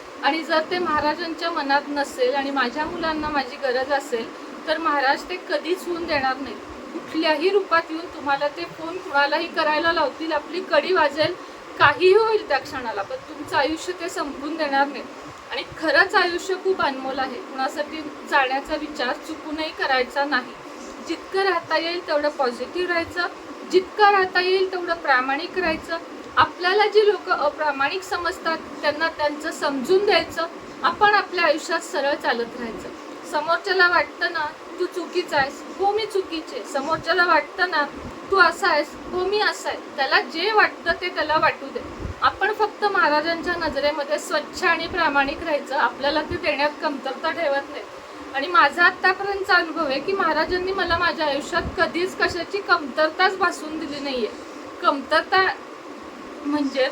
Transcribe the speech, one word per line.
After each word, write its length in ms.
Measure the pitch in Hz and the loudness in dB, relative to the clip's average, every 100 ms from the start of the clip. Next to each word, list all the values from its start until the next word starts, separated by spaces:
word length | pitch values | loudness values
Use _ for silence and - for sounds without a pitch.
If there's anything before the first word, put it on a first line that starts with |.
| - - | -16 -2
आणि 200 | 262 320 | 0 0
जर 180 | 302 320 311 | 2 0 2
ते 80 | 359 | -2
महाराजांच्या 720 | 339 302 294 311 339 320 339 | 0 0 0 -2 -4 -4 -4
मनात 320 | 330 277 277 285 | -2 2 2 2
नसेल 460 | 294 277 - 247 | -4 -4 0 2
आणि 160 | 285 277 | 2 0
माझ्या 340 | 277 247 269 | 0 0 0
मुलांना 440 | 311 349 330 311 302 | -4 -2 -2 -2 -2
माझी 280 | 294 254 - | -2 -4 -4
गरज 360 | 269 247 262 | -2 0 0
असेल, 640 | 277 285 226 233 - - - - | 0 0 -4 -4 -10 -14 -12 -2
तर 120 | 320 | 0
महाराज 440 | 320 285 262 294 | 2 2 4 2
ते 140 | - 359 - | -2 -10 -2
कधीच 400 | 302 302 370 - | -4 0 -4 -2
होऊन 180 | 339 339 | -4 0
देणार 300 | 294 262 262 | 0 0 -2
नाही. 180 | 262 196 - - - | -6 -10 -12 -14 -12
कुठल्याही 580 | 330 - 311 330 311 349 | -12 -6 0 2 4 4
रूपात 320 | 403 381 330 330 | 4 4 0 0
येऊन 160 | 320 349 | -8 -8
तुम्हाला 420 | 302 277 277 285 | -8 -2 0 0
ते 160 | 311 | -4
फोन 340 | 339 - 320 359 | -10 -8 -8 -8
कुणालाही 480 | 370 285 285 302 330 | -2 2 2 2 -2
करायला 460 | - 302 302 339 | 0 2 2 2
लावतील, 400 | 339 294 - 320 | 2 0 0 -2
आपली 280 | 302 294 339 | -2 -2 -8
कडी 320 | 381 320 320 | 2 2 4
वाजेल, 420 | 370 302 277 311 359 - - - - | 4 4 2 0 0 -10 -16 -16 4
काहीही 360 | 311 294 359 | 4 6 6
होईल 340 | 403 440 427 - | 6 6 2 2
त्या 100 | 277 | -2
क्षणाला, 440 | 269 277 240 208 | -2 -8 -6 -6
पण 140 | 196 262 | -6 -8
तुमचं 400 | - 294 294 320 | -10 -12 -4 0
आयुष्य 360 | 285 320 - | 0 -2 -6
ते 160 | 359 339 | -6 -6
संपवून 480 | 370 302 262 285 320 | -6 -6 -6 -8 -4
देणार 300 | 302 277 285 | 0 2 2
नाही. 160 | 262 - - - - - | 0 -12 -14 -16 -16 -10
आणि 120 | - 339 - | -10 -8 -4
खरंच 360 | 311 294 370 | 2 4 6
आयुष्य 400 | 403 359 349 - | 4 4 0 -2
खूप 260 | 370 381 370 | -2 0 2
अनमोल 380 | 320 262 262 262 | 0 -2 -4 -4
आहे. 160 | 262 | -4
कुणासाठी 680 | 240 - 269 262 302 294 311 285 - - | -6 -10 -4 -4 -4 -6 -6 -10 -12 0
जाण्याचा 460 | 302 262 269 - 311 | 2 4 0 -2 -6
विचार 360 | 302 - - | -6 -4 -4
चुकूनही 580 | 294 - 311 320 302 320 | -4 -8 -10 -8 -6 -6
करायचा 540 | - 330 262 247 285 | -4 2 2 2 0
नाही. 280 | 285 254 240 - - - - - 233 | 0 0 -2 -12 -14 -14 -14 -14 -8
जितकं 320 | 330 - 381 | -8 -4 0
राहता 380 | 392 339 339 320 | 2 0 0 0
येईल 280 | 330 349 349 | 0 -4 0
तेवढं 220 | 302 294 | 0 0
पॉझिटिव्ह 600 | 294 262 240 247 349 359 | 0 -2 -2 -6 -2 0
राहायचं, 340 | 339 339 359 359 - - - - | 0 -2 -2 -4 -4 -14 -14 2
जितकं 380 | 349 370 - 415 | 2 2 6 6
राहता 300 | 403 381 370 | 8 4 2
येईल 320 | 359 381 381 | 4 4 2
तेवढं 220 | 381 349 | -2 -2
प्रामाणिक 640 | 339 330 254 262 269 349 381 | -2 2 2 4 -2 -2 -2
राहायचं. 400 | 339 320 - 330 - - - - | 0 -2 -4 -6 -6 -14 -4 2
आपल्याला 500 | 311 - 359 392 415 | 2 2 2 4 6
जी 260 | 403 415 | 6 6
लोकं 200 | 381 - | 4 0
अप्रामाणिक 720 | 349 294 - 302 277 277 381 | 0 0 0 -2 2 0 -2
समजतात 560 | 370 359 339 370 339 320 - - | -4 -2 -2 -2 -2 -4 -6 -4
त्यांना 260 | 302 294 330 | -2 0 -2
त्यांचं 420 | 320 294 294 320 | 0 -2 0 -6
समजून 560 | 330 311 277 240 381 415 | -2 -2 -2 4 4 6
द्यायचं, 400 | 349 330 - 330 - - - | 4 2 -4 -4 -6 -14 -4
आपण 320 | - - 415 | -2 4 4
आपल्या 300 | 415 381 359 | 4 2 2
आयुष्यात 360 | 330 311 - 339 | 2 2 0 -4
सरळ 340 | 330 320 277 | -2 -2 0
चालत 460 | 302 302 240 233 - | 0 0 0 -2 -6
राहायचं. 280 | 233 185 - - - - - | -8 -8 -12 -12 -14 -14 -4
समोरच्याला 580 | 320 302 339 392 370 349 | -4 0 0 2 4 6
वाटतं 440 | 339 294 - 339 | 6 2 -2 -4
ना 140 | 339 302 - - - | -2 -6 -6 -16 -6
तू 60 | 349 | -4
चुकीचा 500 | 370 311 339 339 302 | -4 -4 -4 0 0
आहेस, 260 | 269 - - - | 0 -4 -14 -2
हो 140 | 392 | 0
मी 140 | 415 440 | 0 0
चुकीचे. 580 | 392 370 320 - 269 | -2 -2 -6 -8 -10
समोरच्याला 600 | 196 277 277 320 330 359 | -6 -4 -2 -2 0 2
वाटतं 460 | 349 320 294 - 359 | 6 4 2 -2 0
ना 120 | 330 285 - - - - | 2 -2 -4 -12 -12 0
तू 60 | 381 | 6
असा 320 | 339 330 381 | 6 6 2
आहेस, 220 | 302 320 - - | 2 0 -6 -8
हो 120 | 349 | -2
मी 160 | 370 415 | 0 2
असा 280 | 381 330 311 | 2 0 -6
आहे, 100 | 240 - - | -6 -8 -4
त्याला 240 | - 339 | 2 2
जे 320 | 254 320 370 | 0 -2 2
वाटतं 400 | 427 349 - 339 339 | 4 4 2 -2 -2
ते 80 | 359 | -2
त्याला 280 | 349 302 311 | -2 2 4
वाटू 300 | 208 - 269 | 4 2 -6
दे. 140 | 247 - - - - | -8 -10 -10 -10 0
आपण 300 | - - 392 | 0 2 -2
फक्त 320 | 427 427 - | 0 0 0
महाराजांच्या 720 | 415 381 320 294 320 330 339 349 | 0 4 4 4 2 -2 -2 -2
नजरेमध्ये 600 | 320 277 285 311 285 311 | -2 0 0 0 -2 -2
स्वच्छ 460 | - 320 262 - | 0 -2 -2 0
आणि 220 | 359 330 339 | 2 2 0
प्रामाणिक 520 | 359 330 277 277 320 | 0 2 4 2 -2
राहायचं, 380 | 339 294 - 269 | -2 -2 -2 0
आपल्याला 460 | 240 339 277 302 | 0 2 0 0
ते 140 | 302 349 | -2 -2
देण्यात 340 | 330 277 294 294 | -2 2 0 0
कमतरता 480 | 320 277 262 254 320 | -4 -4 -6 -4 -4
ठेवत 400 | 330 320 277 277 | 0 0 0 -2
नाही. 120 | 262 - - - - - | -10 -12 -14 -16 -14 -8
आणि 120 | 269 311 | -6 2
माझा 380 | 349 285 285 | 6 6 6
आत्तापर्यंतचा 720 | 349 370 370 381 392 403 381 | 4 6 2 2 0 -2 4
अनुभव 300 | 359 339 311 | 4 4 -2
आहे 160 | 302 269 | -2 -2
की 120 | 302 | -2
महाराजांनी 600 | 392 349 302 330 359 370 | 0 2 2 2 0 0
मला 260 | 392 349 339 | 0 2 2
माझ्या 280 | 339 320 302 | 2 0 0
आयुष्यात 360 | 277 262 339 339 - | 0 0 -2 -2 0
कधीच 400 | 330 320 370 - | 0 0 -2 0
कशाची 420 | 339 359 330 403 | -2 -2 -4 -6
कमतरताच 760 | 392 339 294 233 311 - 370 381 | 2 2 2 0 0 4 2 4
भासून 420 | 349 - 302 311 | 0 0 -8 -8
दिली 220 | 285 285 | -6 -6
नाहीये. 280 | 277 254 214 - - - - - | -4 -2 -2 -4 -14 -14 -14 0
कमतरता 720 | 349 285 240 311 330 381 370 - - - - - - - - - | 2 2 2 2 4 4 4 0 -10 -16 -14 -14 -14 -16 -14 -8
म्हणजे 440 | 294 294 269 269 262 | -2 0 0 2 0